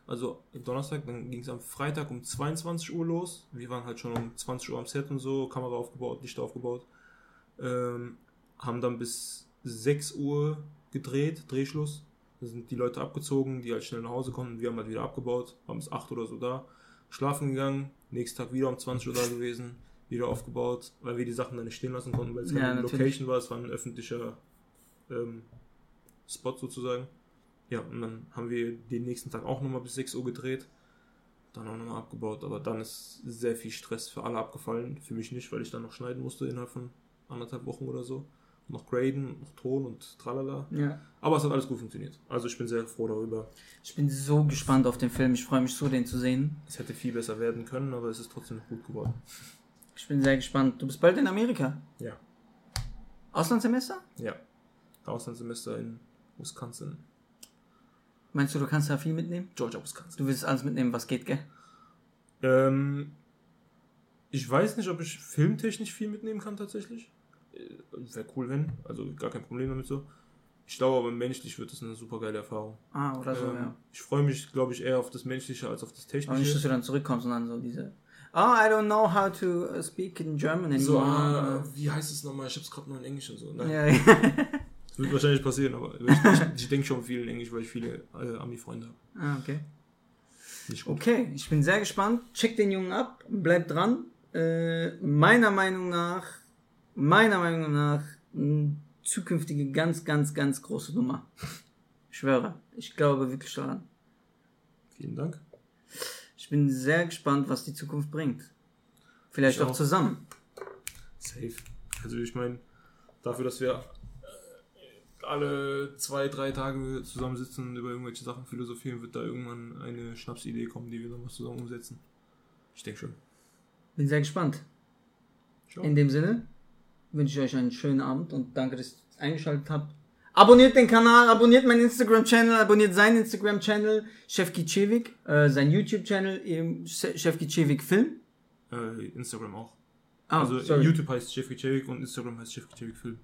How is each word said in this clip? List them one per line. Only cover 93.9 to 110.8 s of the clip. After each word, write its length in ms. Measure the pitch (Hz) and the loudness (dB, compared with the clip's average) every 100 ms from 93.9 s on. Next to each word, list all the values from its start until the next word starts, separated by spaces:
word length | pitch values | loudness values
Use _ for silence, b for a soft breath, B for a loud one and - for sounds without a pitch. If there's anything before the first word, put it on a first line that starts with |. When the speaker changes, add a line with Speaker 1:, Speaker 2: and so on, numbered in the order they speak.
| 262 - - _ | 4 0 -18 _
Speaker 2:
Äh, 640 | 170 165 165 165 165 170 165 | 0 2 2 2 2 -2 -2
meiner 460 | 147 147 175 240 220 | 4 8 10 10 8
Meinung 380 | 196 190 185 180 | 6 2 0 -2
nach, 360 | 175 170 180 - - - _ _ _ _ | 0 -2 -4 -8 -16 -20 _ _ _ _
meiner 460 | - 147 190 226 190 | 0 6 8 8 6
Meinung 320 | 170 165 156 | 2 0 2
nach, 320 | 147 147 147 147 - _ - | 2 2 2 -2 -14 _ -2
eine 400 | 143 151 147 147 - _ | 0 2 2 -2 -8 _
zukünftige 680 | - - 175 170 151 147 139 | -6 -6 -2 -2 -2 -2 -2
ganz, 320 | 143 165 165 | 0 0 0
ganz, 280 | - 147 147 | 0 0 2
ganz 300 | 151 139 135 | 0 -2 -2
große 320 | - - - | -6 -8 -4
Nummer. 320 | 180 180 - - - B B B _ _ _ _ | -2 -2 -4 -10 -12 B B B _ _ _ _
Ich 60 | - | -4
schwöre, 360 | 135 127 104 82 - - | 2 4 2 -6 -16 -16
ich 180 | - | -10
glaube 360 | - 147 135 131 | 2 4 4 0
wirklich 220 | 131 - | -4 -8
daran. 300 | - 135 - - _ _ _ _ _ _ _ _ _ _ | -8 -6 -8 -12 _ _ _ _ _ _ _ _ _ _
Speaker 1:
Vielen 260 | - 139 120 | -14 -10 -6
Dank. 240 | 156 - - - _ _ B B B B B - | -8 -8 -16 -20 _ _ B B B B B -20
Speaker 2:
Ich 120 | - | -2
bin 220 | 147 143 | 2 2
sehr 340 | 131 131 165 170 | 2 2 2 0
gespannt, 420 | - 147 139 135 | -2 0 0 0
was 160 | 127 | -2
die 100 | - | -4
Zukunft 380 | 151 147 147 147 | -10 -6 -6 -4
bringt. 320 | 151 147 117 - _ _ _ _ _ b b b | -4 -4 -4 -10 _ _ _ _ _ b b b
Vielleicht 280 | - 135 127 | 2 4 4
Speaker 1:
Ich 60 | |
Speaker 2:
auch 60 | 131 | 2
Speaker 1:
auch. 40 | |
Speaker 2:
zusammen. 500 | 127 143 185 120 82 - - _ - - - | 2 2 4 2 0 -10 -20 _ -18 -16 -14